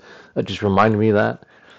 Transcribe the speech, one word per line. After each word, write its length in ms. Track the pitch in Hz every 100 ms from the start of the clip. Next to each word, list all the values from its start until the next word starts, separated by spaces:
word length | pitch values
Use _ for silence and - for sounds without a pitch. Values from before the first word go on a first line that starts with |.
| - - -
that 100 | -
just 160 | 110 98
reminded 380 | 104 95 110 107
me 100 | 110
of 60 |
that. 320 | 104 110 113 - - -